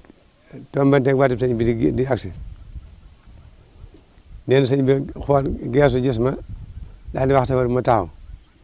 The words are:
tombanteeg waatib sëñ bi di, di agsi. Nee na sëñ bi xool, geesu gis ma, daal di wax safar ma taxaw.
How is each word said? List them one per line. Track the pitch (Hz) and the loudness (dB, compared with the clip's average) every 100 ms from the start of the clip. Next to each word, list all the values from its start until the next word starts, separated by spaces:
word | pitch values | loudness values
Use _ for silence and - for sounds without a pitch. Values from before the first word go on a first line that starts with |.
| - _ _ _ _ - - | -20 _ _ _ _ -20 -6
tombanteeg | 143 139 139 131 | 0 4 4 4
waatib | 135 139 123 | 2 2 2
sëñ | 127 113 | -2 0
bi | |
di, | 117 113 147 | 0 0 0
di | 120 131 | 0 -2
agsi. | 107 92 - - - - - - - - - - - - - - - - - _ - - - - | -4 -6 -12 -16 -16 -18 -18 -18 -20 -20 -20 -20 -20 -20 -20 -20 -20 -20 -20 _ -20 -20 -14 2
Nee | 135 | 2
na | 123 | 4
sëñ | 139 | 2
bi | 131 135 - | 2 0 -2
xool, | - - 143 147 220 127 | -8 0 0 0 -6 -2
geesu | 131 143 127 | 2 4 2
gis | 131 113 | 0 0
ma, | 127 - - - - - - - - | -2 -4 -10 -16 -16 -16 -18 -16 -10
daal | - 135 | -2 2
di | |
wax | 135 123 | 2 2
safar | 127 123 | 0 0
ma | 123 | 0
taxaw. | 127 110 82 - - - _ _ | 2 0 0 -10 -20 -20 _ _